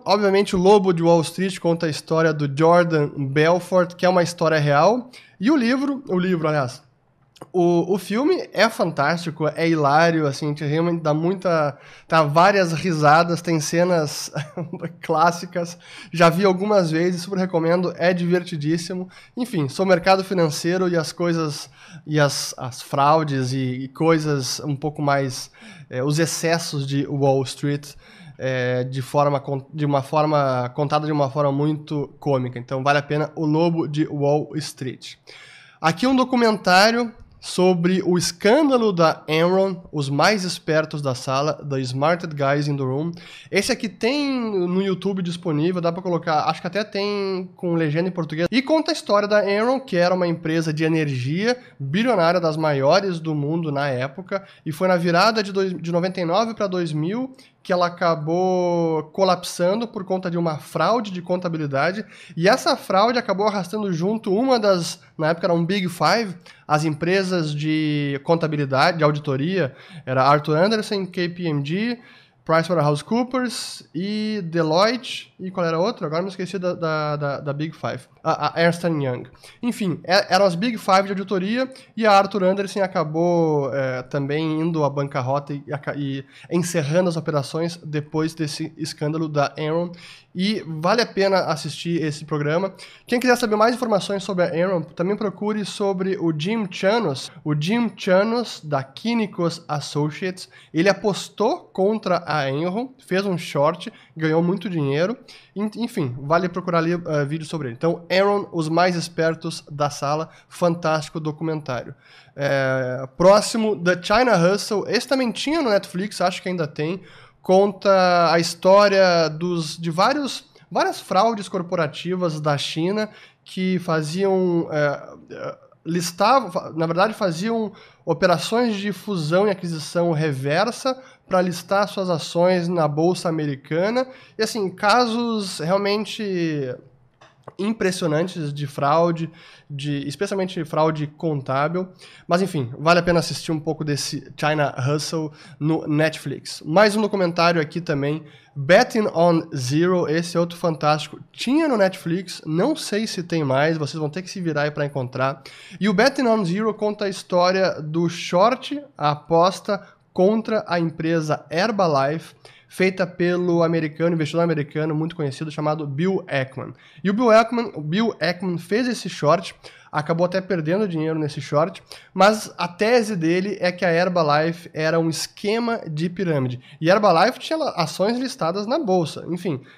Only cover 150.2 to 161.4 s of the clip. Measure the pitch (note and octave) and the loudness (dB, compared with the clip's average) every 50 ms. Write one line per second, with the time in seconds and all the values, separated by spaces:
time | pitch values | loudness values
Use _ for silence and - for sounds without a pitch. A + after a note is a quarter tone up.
150.2 | E3+ E3+ - E3+ F3 E3+ F3 - - E3+ D#3+ - - D3+ D3+ D3+ D3+ - - - | -2 -2 0 -2 -2 -2 -2 -4 -2 -2 -2 0 2 0 0 0 -2 -10 -14 -18
151.2 | - _ _ - - A#3 C4+ D#4 E4 D4+ B3+ G#3+ F#3+ F#3+ F#3+ - - E3+ E3 F#3+ | -20 _ _ -6 -2 0 2 2 2 2 2 2 2 2 0 -2 -4 -4 -4 -4
152.2 | F#3 - - - - D#3 D#3 E3+ G3+ C#4+ D#4+ - - - G#3 G#3 A3+ G#3+ - F#3+ | -4 -8 -12 -12 -6 -4 0 0 2 0 0 -2 -4 -4 -4 -4 -4 -4 -6 -8
153.2 | E3+ E3+ E3+ E3 D3+ C3+ C3 C3+ D3 D#3+ E3 D#3 D3 C#3 - D#3+ D#3 D3 D3+ F#3 | -6 -4 -2 -2 0 0 2 2 2 2 0 0 -4 -6 -4 -4 -6 -4 -6 -8
154.2 | F#3 F3+ - G3+ F3 E3 D3+ D3 D3 D3+ D3 D3+ D3 C#3+ C#3+ C#3 B2+ B2 B2 B2+ | -10 -10 -10 -6 -4 -4 -2 -2 -2 -2 -2 -4 -4 -4 -4 -6 -6 -6 -4 -2
155.2 | C3 C3+ D3 - - - - - - - F#3+ - F#3 G#3+ G3+ F#3+ A#3 C4+ C4 - | -2 -2 -2 -6 -12 -20 -20 -20 -20 -18 -8 -2 0 0 2 4 4 4 2 2
156.2 | C4 A#3 A3 A3 G3 E3 F3 G#3 A3+ A3 G#3 - G#3 G#3 G#3 G#3 G#3 G3 F#3+ - | 2 2 2 2 0 -2 -2 -2 -2 -2 -2 -2 -2 -4 -2 -2 -4 -6 -6 -8
157.2 | - - F#3 F3+ F3 F3+ F#3+ F#3+ F#3+ E3+ - - D#3 D3+ D#3 E3+ E3+ E3 E3+ - | -6 -2 2 2 4 4 4 2 2 0 0 -4 -6 -4 -2 0 0 0 -2 -4
158.2 | - - F3 F3 G3+ A#3 B3+ B3 - - D4 C#4+ C#4+ - - - D3+ D3 D3 D3 | -6 0 2 4 4 4 4 0 -6 -8 -8 -8 -10 -12 -8 -2 -2 -2 -2 -2
159.2 | - - E3 E3 F3 F#3+ F#3 - - - G3+ F#3+ - - _ _ _ _ - - | -2 2 4 4 4 4 2 -2 -4 -4 -6 -6 -6 -14 _ _ _ _ 0 2
160.2 | F3+ G3 A3 A3+ A3 - A3 G#3+ - - E3+ F3 E3+ E3 E3 - D#3+ D#3+ E3+ E3 | 4 4 4 2 0 -2 -2 -2 -2 -2 -2 0 0 -2 -4 -4 -2 0 0 0
161.2 | D#3 D3+ D3 - | 0 0 -2 -4